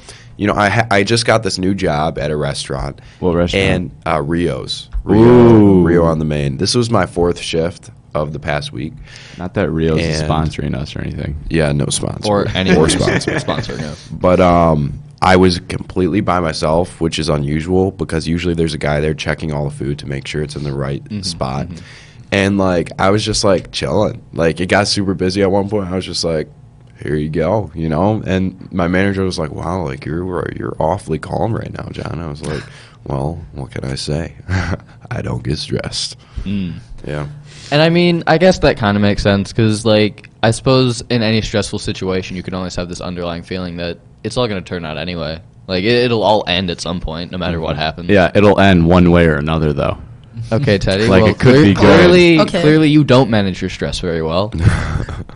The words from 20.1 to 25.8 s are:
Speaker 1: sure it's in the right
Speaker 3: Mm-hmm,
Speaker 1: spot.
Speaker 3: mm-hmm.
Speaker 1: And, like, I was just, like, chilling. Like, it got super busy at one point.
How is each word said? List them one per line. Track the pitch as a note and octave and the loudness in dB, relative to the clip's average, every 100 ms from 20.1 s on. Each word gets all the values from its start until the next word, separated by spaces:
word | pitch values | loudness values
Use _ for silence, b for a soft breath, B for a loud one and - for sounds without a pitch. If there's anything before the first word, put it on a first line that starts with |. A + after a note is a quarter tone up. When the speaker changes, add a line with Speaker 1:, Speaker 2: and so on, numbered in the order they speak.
| C#2 C#2 | -10 -8
Speaker 1:
sure | D2+ | -8
it's | D2 C#2+ | -8 -8
in | |
the | C#2+ | -8
right | C#2 C2+ C#2 - | -6 -6 -8 -8
Speaker 3:
Mm-hmm, | G#2 | -10
Speaker 1:
spot. | F#2 E2+ C2 C#2 D#2+ | -10 -8 -6 -6 -8
Speaker 3:
mm-hmm. | E2 B B B B - | -12 B B B B -4
Speaker 1:
And, | G2+ F#2+ G2+ | 0 2 2
like, | F#2 F2 E2 - | 2 0 -2 0
I | F#2+ | 2
was | G#2 | 2
just, | G#2+ G#2 | 0 -2
like, | G#2 F2 - | 0 0 -2
chilling. | - C2 F2+ G2+ - - | -6 -2 0 0 -4 -10
Like, | - E2 D#2+ | -2 0 0
it | F#2 | 0
got | G2 G2+ | 2 2
super | G#2 F#2+ | -2 -2
busy | E2+ F#2 G2 | -2 -2 0
at | F#2+ | 2
one | G2+ G2 | 2 -2
point. | G#2+ | -4